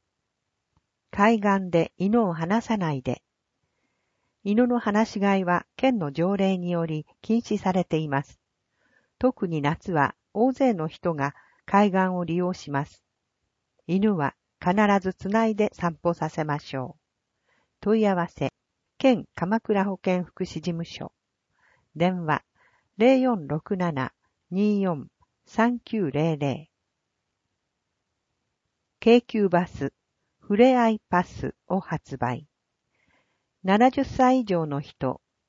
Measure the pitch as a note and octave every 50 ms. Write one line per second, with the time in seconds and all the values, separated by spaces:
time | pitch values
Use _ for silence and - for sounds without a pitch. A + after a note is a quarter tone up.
0 | _ _ _ _ _ _ _ _ _ _ _ _ _ _ _ _ _ _ _ _
1 | _ _ - - G3+ A3 A#3 G#3+ G3 G#3 G3 G3 F#3+ F3+ E3 E3+ D#3+ - _ -
2 | F3 G3 A3 A#3+ A3+ F#3 E3 D#3+ E3 E3+ G#3 A3+ - - A3+ G3+ F3+ D#3+ D3 C3
3 | B2+ B2+ A#2+ - _ _ _ _ _ _ _ _ _ _ _ _ _ _ _ _
4 | _ _ _ _ _ _ _ _ - G3+ G#3 A3 B3+ A#3+ A#3+ A#3+ - G#3+ G3+ G#3
5 | A3+ - - G3+ G3 G3+ G3 F#3+ F#3 F3 F3 E3+ - _ _ - - C4+ B3+ G#3+
6 | D#3+ C#3+ C#3 D#3 E3 F#3 G3+ F#3+ G3 F#3+ F#3+ F3+ F3 F3 F3 E3+ E3 D#3+ D#3 D3+
7 | - _ _ _ - - A3 A#3 - - G#3+ G3+ - F#3+ F3+ F#3 F3 - - D#3
8 | D#3+ D3+ C#3 C#3 C#3+ - - _ _ _ _ _ _ _ _ _ _ _ _ _
9 | _ _ _ - - B3+ - - G#3 F3 E3 D3+ C#3 C#3+ E3 - - - F3 D3+
10 | C#3 - - _ _ _ - G3+ A#3 C4+ B3+ - C4+ B3+ A3 E3+ D#3 D#3+ - -
11 | - F3+ E3 D3 C#3 C#3+ - _ _ _ _ _ _ - - G3+ G#3 G#3 F3+ F#3+
12 | F#3 F#3 F#3 F3+ F3 D#3 E3 F3+ F3+ F3+ F#3 - - D3 C#3+ C#3 D3 - - _
13 | _ _ _ _ _ _ _ _ _ _ _ _ _ _ _ _ _ - E3+ F#3+
14 | G3+ A3 G3+ E3 C#3+ C3 - _ _ _ _ - - F3 F#3 G#3 G#3+ G3+ G3+ G3
15 | F#3+ F#3+ F#3 - - G3 G#3 A3+ A3+ A3 G#3+ G3+ G#3 - - - - F3 D#3+ -
16 | - F3 E3+ - D#3 D#3 - - D3+ D3+ D3 D3 - - - C3+ B2+ - - _
17 | _ _ _ _ _ _ _ _ _ _ _ _ _ _ _ _ - G3+ A3 A3+
18 | G#3+ G3+ F#3+ F3 E3+ - - - C#3 C3 - _ _ _ _ _ _ _ _ -
19 | - C4 B3 E3+ - - - - E3 F3+ G#3+ A3+ - - G#3 G3+ F#3+ G3+ F#3+ -
20 | - F#3+ F3+ F3+ F3 - - - F#3 - - E3 D3+ F3 E3+ E3 E3+ - - -
21 | C#3 - _ _ _ _ _ _ _ _ _ _ _ _ _ _ _ _ - D3
22 | E3+ F#3 F#3 F3+ E3+ D3+ D3 - - _ _ _ _ _ _ _ _ _ _ -
23 | A3 B3+ C4+ C4 B3+ B3+ A#3 F#3+ D3+ C#3 D3 D#3 - - G3+ F#3 F3+ E3+ D3 C3+
24 | B2+ - _ _ _ _ _ _ _ - F3 F#3+ G#3 G#3 G#3 G3+ G3 F#3 E3 C#3
25 | - - _ _ _ _ _ _ _ _ - - A3 A#3+ B3 A#3 - - - A3
26 | F#3+ C#3+ B2+ C#3+ D#3 E3 D#3+ C#3+ C#3+ C#3 B2 - D3+ _ _ _ _ _ _ _
27 | _ _ _ _ _ _ _ _ _ _ _ _ _ _ _ _ _ _ _ _
28 | _ _ _ _ _ _ _ _ _ _ _ _ _ _ _ _ _ _ _ -
29 | - A3+ A#3 A#3+ - - - A3 G3+ F#3 F3 F3 F3+ - - - C#3+ C3+ - _
30 | _ _ _ _ _ _ _ _ _ - G3+ G3+ B3 C4 C4 B3 A#3 A3+ A3 G#3
31 | _ - - F3+ F3+ - - - - A#2 - _ _ - F3+ F#3+ - - E3 D3
32 | _ - C#3 B2 A#2+ A#2+ B2+ C3 D3 _ _ _ _ _ _ _ _ _ _ _
33 | _ _ _ _ _ _ _ _ _ _ _ _ - F#3 G3 G#3+ A#3+ C4+ - C#4+
34 | C4+ - - - B3+ B3+ C4 C4 A#3 G#3 F#3 E3+ D#3+ D3+ C#3+ C#3 C#3 - - -
35 | C#3+ B2+ - - _ _ _ _ _